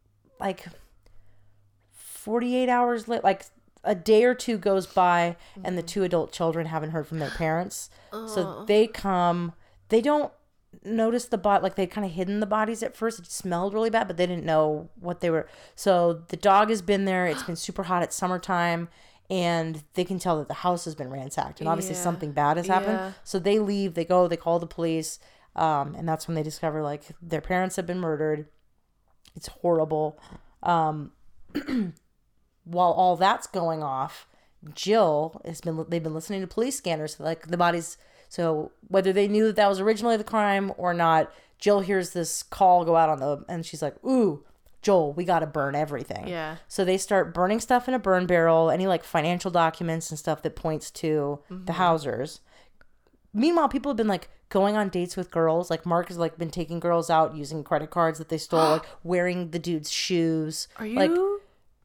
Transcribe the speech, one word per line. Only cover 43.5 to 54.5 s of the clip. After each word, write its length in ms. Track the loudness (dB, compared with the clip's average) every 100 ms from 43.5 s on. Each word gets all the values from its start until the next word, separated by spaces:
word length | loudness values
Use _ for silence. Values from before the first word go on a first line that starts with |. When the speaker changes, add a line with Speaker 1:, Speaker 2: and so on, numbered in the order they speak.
| -10
Speaker 1:
she's 160 | -8 -6
like, 120 | -8 -6
Ooh, 400 | 0 2 2 0 -12 _ _ -4
"Joel, 300 | 2 4 2
we 120 | -2
gotta 220 | 0 0 0
burn 280 | -2 -2
everything." 520 | -2 -4 -6 -8 -10 -8
Speaker 2:
Yeah. 280 | -8 -8 -12 -8
Speaker 1:
So 160 | -2
they 140 | 0 0
start 360 | 2 0 2
burning 260 | 0 0 0
stuff 280 | 2 0 2
in 60 |
a 40 | -2
burn 280 | 2 2 4
barrel, 440 | 4 6 6 4
any, 160 | 2 2
like, 180 | 0
financial 460 | 0 -2 0 -2 0
documents 600 | 2 2 0 -4 -4 -6
and 80 | -6
stuff 240 | -4 -4
that 140 | -4 -6
points 340 | -6 -6 -8
to 480 | -6 -2 0 -2 -6 -10
the 60 |
Speaker 2:
Mm-hmm. 180 | -10 -6
Speaker 1:
Hausers. 680 | 0 2 2 -2 -6 -8 -10 _ _ _ _ -20 _ _ _ _
Meanwhile, 360 | 0 2 4 2
people 220 | 0 -4
have 60 | -2
been, 120 | 0
like, 200 | -2 -6 -20
going 280 | _